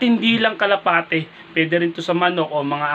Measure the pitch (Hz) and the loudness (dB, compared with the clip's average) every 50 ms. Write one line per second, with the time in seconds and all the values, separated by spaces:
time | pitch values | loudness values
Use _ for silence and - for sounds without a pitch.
0 | 254 240 233 208 208 226 233 226 220 220 214 - 214 196 202 196 - 190 170 170 | 2 2 2 2 2 2 2 2 2 0 0 0 0 0 0 0 2 2 2 2
1 | 170 - 170 160 156 - - - - - - - 165 156 165 175 170 170 170 - | 0 0 -2 -4 -4 -4 -12 -20 -18 -8 -2 -2 0 0 2 0 0 0 -4 -6
2 | 165 - 175 175 180 180 180 175 156 151 151 151 143 143 143 143 147 147 147 | -4 -2 0 0 0 0 0 0 -4 -2 -2 -4 -2 -2 -4 -4 -2 0 0